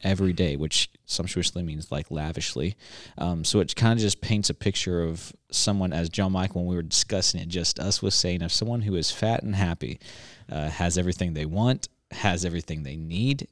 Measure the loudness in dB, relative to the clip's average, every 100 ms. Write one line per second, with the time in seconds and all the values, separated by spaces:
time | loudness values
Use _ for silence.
0 | 0 4 4 4 2 2 0 0 -2 -4
1 | -6 -4 -2 0 -2 -2 -4 -6 -6 -6
2 | -4 -4 -4 -4 -4 -2 -2 -4 -12 -20
3 | -14 -4 -2 0 2 2 2 4 4 4
4 | 2 0 0 2 2 0 0 0 0 0
5 | 0 -4 -10 -18 _ 0 2 2 0 0
6 | 0 0 2 2 0 0 -2 -2 0 0
7 | 2 2 2 0 -2 -2 0 0 -2 0
8 | 2 2 2 0 0 0 0 0 0 0
9 | 0 0 2 2 0 2 2 0 -6 -8
10 | -14 -20 -20 -20 -10 -6 -4 0 0 2
11 | 2 0 -2 -2 -2 2 2 2 -4 _
12 | -16 -2 0 2 0 -2 -4 -6 -6 -8
13 | -4 0 0 0 -4